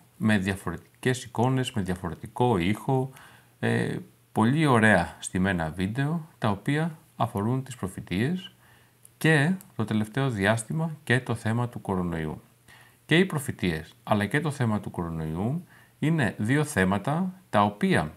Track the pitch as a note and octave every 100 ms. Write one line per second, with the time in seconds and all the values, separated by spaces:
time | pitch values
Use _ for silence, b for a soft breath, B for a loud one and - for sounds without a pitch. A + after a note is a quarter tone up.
0 | _ - A2 G#2+ F#2+ F#2+ - E2+ - _
1 | B2+ B2+ - - B2 C3 B2 A2+ F#2 F2+
2 | F2+ - - - B2 G2+ E2+ G#2+ - C3
3 | C3 B B B B _ A2+ A#2 A#2 -
4 | - _ _ - A2+ D3+ D3+ A#2+ G#2+ F#2+
5 | D#2 - - F#2+ F#2+ F2+ D#2+ D#2+ F#2+ A#2
6 | C#3 E3 D#3 _ A2+ G2 - D3 E3 D#3
7 | _ - A#2+ G2 G#2 C3 C3+ - F#2 -
8 | - F2+ C3 F#3 - b b b b b
9 | _ - D#3 D#3 D3 F#3 - - G#2+ G#2+
10 | G#2+ - C3+ A2 G2 A#2 - D#3 E3 D#3
11 | - B2 C3 A2+ A2 A#2 A#2+ A2+ - F#2
12 | F2+ E2 D#2 - - _ B B B B
13 | - D#3+ F#3+ D3+ - - F#2 D#2 D#2+ -
14 | - G#2+ G2+ D3 D3+ C#3 A#2 G#2+ - -
15 | E2 E2 D#2 E2 A2 D#3+ b b b _
16 | C#3+ E3 A2 - G#2+ C#3+ D3 G2 F#2+ G2
17 | C3+ D#3 F#3 - _ G#2 G#2 - F#3+ C3+
18 | -